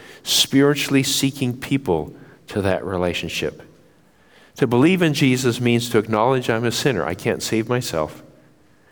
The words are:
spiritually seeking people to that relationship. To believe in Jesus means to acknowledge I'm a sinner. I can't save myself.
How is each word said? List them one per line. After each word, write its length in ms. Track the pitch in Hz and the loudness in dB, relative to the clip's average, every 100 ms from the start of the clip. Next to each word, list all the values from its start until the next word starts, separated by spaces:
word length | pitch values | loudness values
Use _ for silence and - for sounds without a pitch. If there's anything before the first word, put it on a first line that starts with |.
| - - | -20 -14
spiritually 800 | - - - 135 143 147 - 139 | -2 0 2 4 4 2 0 0
seeking 540 | 131 - 139 143 127 120 | 0 0 -2 -2 -4 -4
people 580 | - 139 - 82 71 - - - - | -4 -2 0 -2 -4 -12 -20 -20 -8
to 120 | 107 | -2
that 240 | 98 92 | 0 -2
relationship. 800 | 85 92 90 85 85 - 78 - - - _ _ _ _ _ _ - - | -2 -2 -2 -2 -6 -6 -6 -8 -16 -20 _ _ _ _ _ _ -20 -4
To 100 | 127 | 2
believe 340 | 120 151 185 | 4 4 4
in 140 | 170 | 2
Jesus 480 | 143 139 123 127 113 | 2 2 2 0 0
means 260 | 120 117 120 | 2 2 2
to 80 | 113 | 0
acknowledge 520 | 110 110 117 131 123 | 2 2 2 2 0
I'm 140 | 113 | 0
a 80 | 117 | 0
sinner. 320 | 110 151 107 | 0 0 0
I 100 | 73 | -2
can't 280 | 90 120 78 | -2 -2 -2
save 280 | - 110 113 | -2 -2 0
myself. 520 | 123 120 82 76 - - - _ _ _ _ _ | -2 -2 -4 -4 -8 -20 -20 _ _ _ _ _